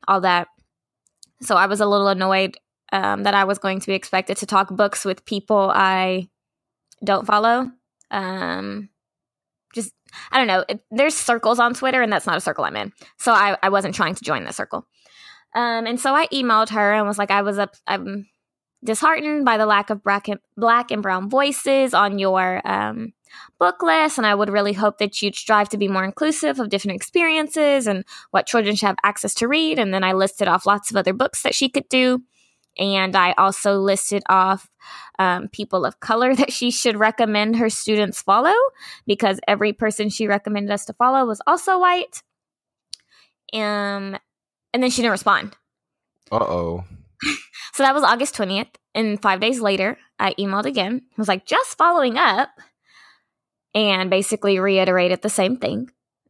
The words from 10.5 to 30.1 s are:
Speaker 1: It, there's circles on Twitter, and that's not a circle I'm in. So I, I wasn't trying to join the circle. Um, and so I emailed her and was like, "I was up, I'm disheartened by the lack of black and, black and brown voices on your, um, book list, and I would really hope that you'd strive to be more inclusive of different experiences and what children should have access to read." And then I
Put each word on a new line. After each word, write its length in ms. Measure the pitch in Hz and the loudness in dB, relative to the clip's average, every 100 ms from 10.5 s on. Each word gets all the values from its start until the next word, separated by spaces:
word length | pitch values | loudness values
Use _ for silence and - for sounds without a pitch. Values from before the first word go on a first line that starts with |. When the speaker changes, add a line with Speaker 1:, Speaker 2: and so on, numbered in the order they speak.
| 185 - | 0 -2
Speaker 1:
It, 120 | 208 - | -8 -6
there's 240 | 220 302 | 0 0
circles 440 | - - 233 - 240 | 0 -2 0 2 2
on 160 | 240 | 2
Twitter, 260 | 247 262 254 | 0 -2 0
and 80 | 233 | 0
that's 140 | 190 - | -2 -2
not 120 | 190 | -4
a 20 | |
circle 240 | - - | -4 -4
I'm 120 | 90 104 | -6 -6
in. 160 | 196 _ - - | -10 _ -20 -4
So 140 | 247 | 2
I, 240 | 220 202 190 | 4 2 0
I 60 | 190 | 2
wasn't 260 | 196 190 | 2 0
trying 200 | - 160 | 0 -2
to 100 | 185 | -2
join 200 | - 135 | -4 -6
the 80 | 80 | -6
circle. 340 | - 101 - - _ _ - - - _ | -10 -8 -8 -10 _ _ -20 -20 -20 _
Um, 320 | 226 240 226 226 | -4 -2 -2 -4
and 140 | 247 | -2
so 140 | 269 | 0
I 120 | 285 330 | 2 0
emailed 420 | 277 247 220 220 | -2 2 2 2
her 240 | 214 202 | 2 2
and 120 | 214 202 | 2 0
was 120 | 208 | -2
like, 120 | 202 | 0
"I 120 | 202 | 0
was 160 | 202 202 | 0 -2
up, 180 | 196 _ - | -4 _ -6
I'm 400 | 196 185 202 202 _ _ _ _ _ | -6 -6 -12 -14 _ _ _ _ _
disheartened 600 | 247 220 302 320 302 302 | -6 0 2 0 -2 0
by 140 | 254 220 | 0 2
the 80 | 214 | 2
lack 240 | 208 202 | 2 0
of 120 | 208 | -4
black 260 | 202 202 208 | -2 -2 -2
and, 120 | 202 _ - | -10 _ -2
black 340 | 226 233 240 | 2 2 0
and 120 | 208 | -4
brown 260 | 196 185 202 | -2 -2 0
voices 640 | 262 285 269 277 269 262 | 0 0 0 2 2 4
on 240 | 247 202 196 | 2 0 0
your, 480 | 190 185 185 185 - | 0 2 0 -2 -2
um, 460 | 196 214 220 226 _ _ - - - | -4 -4 -6 -12 _ _ -20 -12 0
book 240 | 349 359 | 0 2
list, 340 | 339 320 311 262 | 0 2 2 0
and 100 | 214 | 0
I 80 | |
would 140 | 202 208 | 2 2
really 240 | 202 202 | 0 0
hope 240 | 196 208 - | 0 0 0
that 220 | 208 - | -4 -2
you'd 140 | 202 - | -4 -4
strive 320 | - 208 208 | 2 2 2
to 80 | 202 | -2
be 120 | 202 | -2
more 160 | 190 | 0
inclusive 540 | 190 - 311 311 302 269 | -4 -2 -2 0 -2 -2
of 120 | 214 | -2
different 260 | 196 202 185 | -2 -4 -6
experiences 880 | - 349 330 311 302 320 294 277 220 | -2 0 2 0 -2 0 2 2 0
and 180 | 190 - - - | -4 -6 -18 -2
what 160 | - - | 0 2
children 280 | 233 208 | 0 2
should 120 | 208 202 | 0 0
have 100 | 190 | 0
access 300 | 202 202 202 | -2 -2 -4
to 120 | - 233 | -2 0
read." 300 | 302 311 311 | 0 0 0
And 140 | 202 | 0
then 100 | 190 | 0
I 100 | 185 | 0